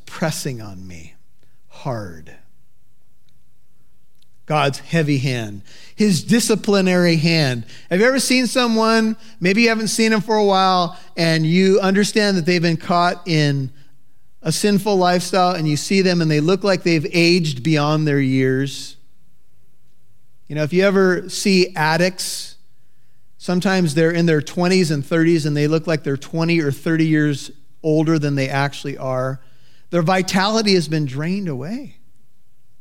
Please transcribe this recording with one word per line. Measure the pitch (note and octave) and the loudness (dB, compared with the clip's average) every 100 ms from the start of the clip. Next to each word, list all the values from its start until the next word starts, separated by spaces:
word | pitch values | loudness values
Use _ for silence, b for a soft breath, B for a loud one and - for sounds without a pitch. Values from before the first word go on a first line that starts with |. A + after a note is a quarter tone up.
| - | -14
pressing | - E3 D3+ D#3 A#2+ | -4 -4 -2 -6 -8
on | G#2+ F#2 F#2 | -12 -14 -14
me | E2+ D#2+ - - - - - - | -14 -16 -16 -16 -18 -18 -18 -18
hard. | - D3 A#2 G2 E2 D#2 - - - - - - - - - - - - - - - - - - - - - - | -10 -6 -6 -8 -12 -14 -16 -16 -18 -18 -16 -16 -16 -16 -16 -16 -16 -16 -16 -16 -16 -16 -16 -16 -16 -16 -14 -2
God's | D3+ C#3+ C3+ | 0 0 -2
heavy | - E3 D3 C#3 | -2 0 2 0
hand, | C3+ B2 A2 G2+ B B B - | 0 -4 -6 -10 B B B 0
his | G#3 E3 | 2 2
disciplinary | - A#3 - A3 - G3+ F#3 F3+ F3 E3 | 2 2 4 0 2 4 4 4 4 4
hand. | E3 E3 C#3 B2 A2 B - | 4 4 2 0 -6 B -2
Have | F3 | 2
you | A#3+ | 4
ever | C4+ | 4
seen | - B3+ B3 | 2 2 2
someone, | C4 A#3+ A3+ A3 A3+ A3 A3 B - | 2 2 4 4 4 2 -2 B -2
maybe | F3 G3 | 2 4
you | A#3 | 4
haven't | A3+ A3 | 2 0
seen | - A3 | 2 4
them | A3 | 4
for | A#3 G#3+ | 2 2
a | |
while, | G3+ F#3+ F#3+ F#3 E3+ B B - | 4 4 4 4 2 B B 0
and | E3 D#3+ D#3 | 2 2 4
you | F3 F#3+ G3 | 4 6 4
understand | F#3+ G3 G3+ A3 G#3 G3 | 4 2 2 2 2 2
that | D#3+ | 2
they've | F3+ | 2
been | E3+ D#3+ | 2 0
caught | - F3 F3 F3+ - | 0 2 2 0 0
in | D#3+ D3 C#3 C3 b b - - - - - | 2 2 0 -4 b b -16 -16 -16 -16 -8
a | - | -4
sinful | D#3+ G#3 G3+ G#3 G3 | 0 2 2 2 2
lifestyle, | F3+ F3+ F3+ G3 F3+ | 2 2 2 2 2
and | F3+ D#3 | 2 0
you | D3 | -2
see | - G3 | 2 2
them | F#3 F3 | 4 2
and | D#3+ | 2
they | D3+ | 2
look | D3+ F#3 | 2 2
like | G3+ F#3 | 2 2
they've | F3+ E3 D3 | 2 0 2
aged | F3 E3+ F3+ D#3 B2+ | 2 4 4 2 -2
beyond | D#3+ D3+ D3 D#3 D3+ | 0 2 2 2 2
their | C#3+ | 2
years? | C3+ C3 C3 C3 C#3 - - - - - - - - - - - - - - - - - - | 2 2 2 0 -2 -6 -12 -16 -18 -18 -18 -18 -16 -16 -16 -16 -16 -18 -18 -18 -16 -16 -8
You | D3 | -4
know, | |
if | D3+ | 0
you | F3+ | 4
ever | G3 G3 F#3 E3+ F3+ | 4 6 4 2 -2
see | - G#3 F#3 F3+ - | -2 2 4 4 2
addicts, | D#3 E3 F3+ F#3 - - - - - - - - - - - - | 2 2 2 -2 -8 -8 -12 -16 -18 -18 -18 -18 -18 -16 -18 -10
sometimes | - F3+ G3 F#3+ F3 | -4 0 2 2 2
they're | C#3+ E3 | 4 2
in | E3+ E3+ | 4 2
their | D#3 | 2
twenties | C#3+ F3+ F3 F#3+ E3 | 0 0 2 4 2
and | D3+ C3+ | 0 0
thirties, | E3+ E3 E3+ D3+ | 2 4 2 2
and | D3 | 0
they | D3 | 2
look | D#3+ D#3+ | 2 0
like | D#3 | -2
they're | D3 C3+ | -2 -4
twenty | - E3 E3 E3+ | -4 -2 2 2
or | D3 | 0
thirty | C3+ E3+ D#3+ D#3+ | -2 0 2 2
years | D#3 D3+ C#3 - - - - | 2 2 -2 -8 -16 -18 -6
older | D#3+ D#3 D#3+ D#3+ | 0 2 2 2
than | D3 | 0
they | C#3 C3+ | 0 0
actually | C#3 C#3+ - C#3+ C3+ | 0 -2 -4 -10 -6
are. | C3+ C3 C3 C3+ b b b b - | -4 -2 -4 -6 b b b b -4
Their | F3 | 0
vitality | E3 F#3+ F#3 G3 G3 A3 G#3+ | 2 2 2 0 2 2 2
has | F#3+ D#3 | 2 2
been | D#3+ C#3+ | -2 -2
drained | C3+ D#3+ G3 F#3+ | -4 -4 -4 -4
away. | B2+ C#3+ A#3+ A#3+ - - - - - - - - - | -6 -6 -8 -10 -14 -16 -18 -18 -18 -18 -18 -18 -18